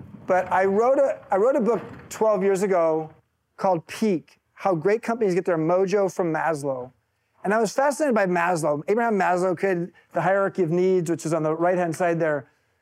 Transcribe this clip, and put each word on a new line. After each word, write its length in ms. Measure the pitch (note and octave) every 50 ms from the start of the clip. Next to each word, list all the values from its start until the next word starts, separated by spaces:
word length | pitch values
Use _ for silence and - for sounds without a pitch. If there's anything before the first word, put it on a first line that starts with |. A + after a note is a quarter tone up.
| - - - - - -
But 220 | F#3 F3+ F#3 -
I 120 | F3 F#3 G3
wrote 340 | G3 G3 G#3 A#3 B3+ C#4 D4
a, 200 | C#4 B3 - - - -
I 80 | G#3 F#3
wrote 180 | G#3+ C4 C#4
a 40 | D4
book 220 | G#3 A3+ A3+ F3+ - - - - - -
twelve 360 | - - A3 A3 G#3 F#3+ F#3+
years 180 | G3 G3 F3+
ago 480 | G#3+ F#3+ F#3+ E3+ E3 D#3+ D#3 D#3+ D#3 D#3 - _ _ _ _ _ _ _ _
called 280 | - - F#3+ F#3 D#3+ - -
Peak, 500 | - - A3 G#3+ F3+ D3 - _ _ _ _ _ _
How 200 | - - G3 F3+
Great 280 | D#3+ C#3+ G3+ G#3 A3+
Companies 320 | - A3+ A#3 A#3+ A3 F#3+ F3
Get 100 | F#3+ F3+
Their 140 | F#3+ E3+ D#3+
Mojo 540 | D#3 D#3+ F3+ F#3 G3 F3+ G3 G#3 G3 F3+
from 200 | - - F#3 E3
Maslow. 600 | D#3 D3+ D3 D#3+ D#3+ C#3+ C#3+ C#3 C3 B2 B2 C3 - _ _ _ _ _ _ _ _ _
And 100 | - F#3
I 80 | G#3 A3+
was 120 | A3+ F#3
fascinated 420 | - C4+ C4+ D4 B3 - D4+ C#4+ A3
by 120 | G#3+ G3
Maslow. 560 | F3+ F3+ E3+ E3+ F3+ F3+ D#3 D#3 D3+ D3 D3 -
Abraham 320 | - G#3 A#3+ A#3 A#3 G#3+ F#3+
Maslow 400 | F3+ E3+ F3+ F3 F3+ F#3 F3 -
created 340 | G3 G3 F#3 F3 E3+ - - - _ _
the 80 | - F3
hierarchy 420 | D#3+ F3+ G3 G3 G3 F#3+ - F#3+
of 80 | F3+ D#3
needs, 400 | E3+ F3+ F3+ F#3+ F#3 F#3 E3 E3
which 160 | E3 C#3 -
is 60 | D#3
on 100 | E3 D#3+
the 120 | D#3 D#3 D#3+
right-hand 420 | D#3+ E3+ F3+ F#3 F3+ F3+ E3 D3+
side 240 | - F#3 E3+ E3+ D#3+
there. 280 | E3 D#3 D3 C#3 - _ _ _ _ _ _ _